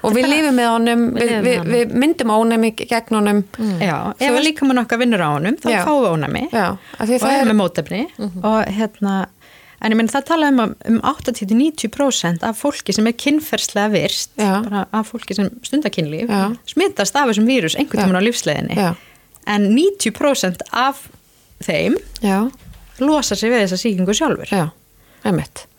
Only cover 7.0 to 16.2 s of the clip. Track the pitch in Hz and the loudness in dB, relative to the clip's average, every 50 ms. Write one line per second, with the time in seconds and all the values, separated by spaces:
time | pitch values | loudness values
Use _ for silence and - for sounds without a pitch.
7 | 226 214 247 247 208 262 277 277 262 226 214 208 190 175 - - 151 - 175 196 | -2 0 0 0 2 2 2 2 2 4 4 2 2 2 -2 -4 -6 -4 -6 -6
8 | 285 349 - - 214 202 175 185 180 214 220 220 - - 196 208 220 214 - - | -6 -8 -8 -10 -10 -8 -8 -4 -2 0 0 2 0 -2 -2 -4 -4 -4 -4 -4
9 | 202 196 196 190 185 - _ _ - - - - - - - _ - 220 220 226 | -4 -2 -2 -2 -4 -6 _ _ -20 -20 -20 -20 -20 -20 -14 _ -2 0 0 2
10 | 226 220 - 277 277 - 330 330 302 285 269 247 226 202 - _ - - 226 226 | 0 0 -2 -4 -2 0 0 2 2 2 2 2 2 -2 -4 _ -2 0 0 0
11 | - - 294 - - - 233 - 208 190 220 233 285 320 311 - - 214 - - | 0 -2 -4 -2 -6 -6 -6 -4 -2 0 2 2 2 2 0 -4 -8 -8 -2 0
12 | 285 269 214 - - 170 170 165 - 226 214 - - 285 277 - - - 185 202 | 0 0 0 0 -2 -2 -2 -2 -2 -4 -4 -2 -4 -4 -4 -4 -6 -4 0 0
13 | 214 233 233 - - 285 285 311 302 - - 214 - - - 208 202 214 214 170 | 0 0 0 -2 -2 0 0 0 -2 -2 -4 -4 -4 -4 -2 -2 0 0 0 0
14 | 147 147 - - - - _ - 214 196 190 202 226 214 202 202 190 - - 220 | 0 -2 -4 -6 -8 -8 _ -2 0 0 0 0 -2 -2 -4 -4 -4 -2 -4 -4
15 | 208 - - 233 - - 190 202 202 185 - - - - - 285 294 214 - - | -4 -4 -8 -12 -8 -6 -2 -2 -2 -2 -4 -8 -8 -2 -2 0 0 -2 -2 -2
16 | 160 147 151 160 | -4 -4 -4 -6